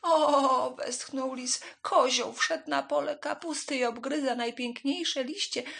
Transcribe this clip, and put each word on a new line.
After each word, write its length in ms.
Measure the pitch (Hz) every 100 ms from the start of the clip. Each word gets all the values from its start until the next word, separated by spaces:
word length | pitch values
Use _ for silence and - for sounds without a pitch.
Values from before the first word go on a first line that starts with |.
"O", 680 | 349 320 294 285 277 254 254
westchnął 640 | 254 - 247 - 269 262
lis, 280 | 254 254 - - -
"kozioł 520 | - 381 262 247 226
wszedł 360 | 233 - 320 -
na 140 | 277
pole 340 | 277 294 285 294
kapusty 580 | 294 302 339 294 - 269
i 100 | 247
obgryza 500 | 226 247 302 269 240
najpiękniejsze 880 | 233 233 247 240 277 359 330 285
liście. 400 | 254 392 - 247 254 -